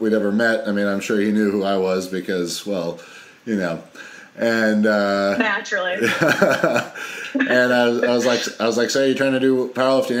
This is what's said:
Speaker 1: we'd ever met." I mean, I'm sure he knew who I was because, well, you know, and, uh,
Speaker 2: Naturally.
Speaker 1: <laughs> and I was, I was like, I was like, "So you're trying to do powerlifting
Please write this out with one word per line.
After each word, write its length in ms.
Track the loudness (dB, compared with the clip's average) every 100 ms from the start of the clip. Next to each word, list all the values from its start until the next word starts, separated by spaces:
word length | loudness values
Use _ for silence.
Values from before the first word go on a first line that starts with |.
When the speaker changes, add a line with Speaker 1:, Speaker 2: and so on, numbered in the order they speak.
Speaker 1:
we'd 140 | 0
ever 180 | 2 2
met." 340 | 2 2 0 0
I 60 |
mean, 140 | -2 0
I'm 100 | -2
sure 200 | -2 0
he 100 | 2
knew 200 | 2 0
who 100 | 0
I 140 | 0 0
was 320 | 0 0 -2
because, 580 | -6 -4 -4 -4 -6 -6
well, 320 | -4 -4 -8 -14 -20 -20 -14
you 100 | -6 -2
know, 240 | -2 -6 -12 -20 -20 -20 -16 -4
and, 480 | 0 2 2 2 2
uh, 500 | 2 2 0 0 0
Speaker 2:
Naturally. 540 | -2 -2 -4 -4 -4
Speaker 1:
<laughs> 20 | -2
and 1800 | -2 2 2 2 2 2 2 0 -4 -10 -12 -12 -6 -2 0 2 4
I 160 | 4 2
was, 140 | 2
I 120 | 2 2
was 100 | 2
like, 340 | 0 -2 -2
I 60 | 0
was 100 | 0
like, 120 | 0
"So 140 | 2
you're 100 | 2
trying 180 | 2 2
to 80 | 2
do 280 | 2 2 0
powerlifting 440 | 0 2 2 2 0